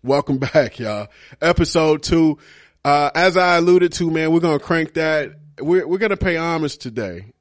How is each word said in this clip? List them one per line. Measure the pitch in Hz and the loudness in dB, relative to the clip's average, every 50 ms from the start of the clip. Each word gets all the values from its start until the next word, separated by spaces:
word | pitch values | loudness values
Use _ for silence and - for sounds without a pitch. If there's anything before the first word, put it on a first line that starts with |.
Welcome | - 123 139 143 139 - 139 131 | 0 0 0 0 0 -2 -4 -4
<laughs> | - 110 | -4 0
back, | - 156 135 107 - - | 0 0 0 0 -6 -8
y'all. | 117 107 104 104 104 - _ - - - - _ | -8 -6 -6 -8 -10 -12 _ -20 -20 -20 -10 _
Episode | 151 170 175 - 175 - - 165 156 156 156 151 | -2 0 2 2 0 2 2 2 2 2 2 0
two. | - - 170 165 165 160 147 - - - - - - _ _ _ _ | 0 0 2 2 2 2 0 -2 -10 -20 -20 -20 -20 _ _ _ _
Uh, | 143 143 147 147 143 - | 0 2 2 2 0 0
as | 160 180 190 165 | 2 2 2 2
I | 185 180 175 175 170 | 2 2 4 2 2
alluded | 170 180 180 185 180 170 | 4 4 4 4 4 0
to, | - - 175 165 | 0 -2 -4 -2
man, | 160 160 160 160 | -2 -2 0 2
we're | 165 170 | 2 2
gonna | 165 170 151 139 | 2 2 0 -2
crank | - - 170 165 160 156 _ | 0 -2 -2 -2 -2 -4 _
that. | 165 160 156 156 151 143 107 - - - - _ - | -4 -2 0 0 -2 -2 -6 -12 -20 -20 -20 _ -8
We're, | 131 156 180 185 170 | -2 0 0 0 0
we're | 147 180 190 | -2 -4 -2
gonna | 226 208 196 | -2 -2 -2
pay | - - 185 165 | -2 -2 -2 -2
homage | 165 165 170 165 160 156 143 - - | -2 -2 -2 -2 -2 -2 -4 -6 -8
today. | - 127 110 120 110 92 87 87 98 110 _ _ | -12 -10 -8 -6 -8 -8 -10 -12 -16 -20 _ _